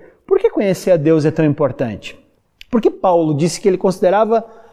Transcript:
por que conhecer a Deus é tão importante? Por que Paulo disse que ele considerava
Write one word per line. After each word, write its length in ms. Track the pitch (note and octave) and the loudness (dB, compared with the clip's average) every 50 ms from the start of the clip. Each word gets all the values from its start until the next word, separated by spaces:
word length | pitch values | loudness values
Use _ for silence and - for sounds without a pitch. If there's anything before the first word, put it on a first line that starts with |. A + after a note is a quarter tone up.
| - - _ _ _ | -20 -20 _ _ _
por 140 | - F#4+ G4 | -4 -2 0
que 100 | - A4+ | 0 0
conhecer 420 | - - - F#3+ F3+ - - G3 | 0 0 0 0 -2 -2 0 2
a 40 | F#3 | 2
Deus 300 | E3 C#3 D#3+ E3 D#3 C#3+ | 2 4 2 2 2 2
é 60 | D#3 | 0
tão 120 | D3+ - D#3+ | 0 2 0
importante? 760 | D3+ C#3 - D3+ B2+ A#2+ - C3 A2+ G2+ - - - - - _ _ _ _ _ _ _ _ - - | 0 2 0 -2 -2 -2 -4 -6 -6 -6 -10 -12 -16 -18 -20 _ _ _ _ _ _ _ _ -8 -4
Por 80 | - A3+ | -2 0
que 100 | - F4 | 0 0
Paulo 440 | - - - F#3+ F3 E3+ E3 D#3 D3+ | -2 0 0 2 2 2 2 0 0
disse 240 | C#3 E3 E3+ E3 - | 0 -2 -2 -2 -2
que 80 | - | 0
ele 100 | G3+ F#3 | 0 0
considerava 680 | F3 - F#3+ F3+ - - F3+ E3+ G#3 A3 G#3+ A3+ A3+ A3 - - - - - | 0 0 -2 -2 0 0 0 2 2 2 2 0 -2 -2 -6 -12 -20 -20 -20